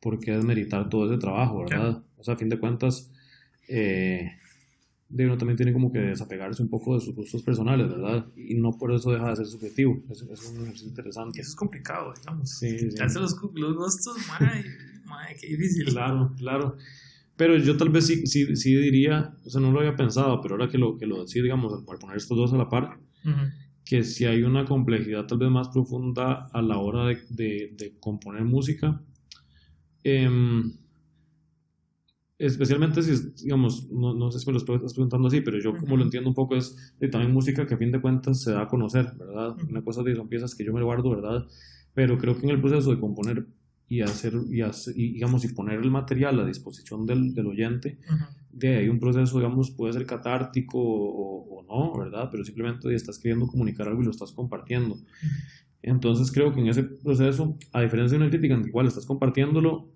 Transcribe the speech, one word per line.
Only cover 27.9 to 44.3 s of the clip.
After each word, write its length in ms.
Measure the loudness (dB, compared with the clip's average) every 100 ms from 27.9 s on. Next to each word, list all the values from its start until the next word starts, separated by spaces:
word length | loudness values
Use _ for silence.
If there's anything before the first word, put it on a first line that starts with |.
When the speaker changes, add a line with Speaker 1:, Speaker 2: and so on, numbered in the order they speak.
| -10
Speaker 1:
componer 420 | -8 -8 -8 -4
música. 560 | 2 2 2 0 0 -2 -6 -20 _ -20 _ _ _ _ _ _
Em, 680 | 0 4 4 4 4 2 0 -6 _ _ _ _ _ _ _ _ _ _ _ _ _ _ _ _
especialmente 640 | -2 2 2 4 4 2
si, 80 | 2
es, 240 | 2 0 -8
digamos, 460 | -2 2 2 0 -6
no, 240 | -2 0
no 160 | 0 -2
sé 80 | -2
si 80 | -2
me 60 |
lo 60 | -2
estás 340 | 0 -2 -2
preguntando 340 | 0 2 4 4
así, 120 | 4
pero 180 | 2 0
yo 120 | -2 -2
como 100 | 2
Speaker 2:
Ujú. 20 | 4
Speaker 1:
lo 60 |
entiendo 240 | 4 0 -2
un 60 |
poco 220 | 0 2 0
es 200 | -2 -10 -20 _
de 100 | -2
también 240 | 2 4
música 340 | 4 2 0 0
que 80 |
a 40 | 0
fin 120 | 0
de 80 | 0
cuentas 420 | 2 0 2 0
se 100 | 0
da 100 | 0
a 60 | 0
conocer, 440 | 0 2 2 0 -4
¿verdad? 400 | -12 -8 -6 -6
Speaker 2:
Ujú. 100 | -6
Speaker 1:
Una 140 | -6
cosa 200 | -6 -4
de, 120 | -2 -2
son 120 | -2
piezas 260 | -6 -6 -8
que 80 |
yo 80 | -4
me 100 | -2
guardo, 280 | 0 0 0
¿verdad? 360 | 0 -2 -4 -4 -12 -20 -20 _
Pero 240 | 2 2 4
creo 180 | 2 0
que 80 | 2
en 40 |
el 100 | 2
proceso 300 | 4 2 4
de 60 | 2
componer 460 | 0 -4 -2 -4 -6 -14 _ _ _
y 140 | -2
hacer, 320 | -2 -2 -2